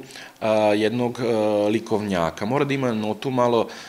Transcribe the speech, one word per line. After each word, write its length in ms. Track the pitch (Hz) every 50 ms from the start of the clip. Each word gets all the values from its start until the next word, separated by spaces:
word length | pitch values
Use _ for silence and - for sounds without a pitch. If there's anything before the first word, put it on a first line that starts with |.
| - - - - - - - -
a, 100 | - 110 110 107 107 107 104
jednog, 440 | 107 107 107 117 123 123 120 120 123
a, 480 | 131 113 117 107 107 107 104 104 104 104
likovnjaka, 800 | 110 113 110 - 110 101 107 101 95 87 82 80 - - 107
mora 180 | 104 131 147 147
da 100 | 139 139
ima 180 | 135 135 123 113
notu 380 | 107 107 107 104 101 - 139
malo, 380 | 131 127 123 120 120 113 101 - - - -